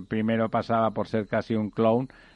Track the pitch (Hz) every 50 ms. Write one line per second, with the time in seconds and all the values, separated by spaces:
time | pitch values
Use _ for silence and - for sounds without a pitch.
0 | 90 - 117 110 110 113 113 113 113 110 - 117 101 - 113 113 113 107 107 113
1 | 101 - - 110 101 - 117 110 - - 113 110 107 98 - - 113 113 110 123
2 | 131 - - - - - -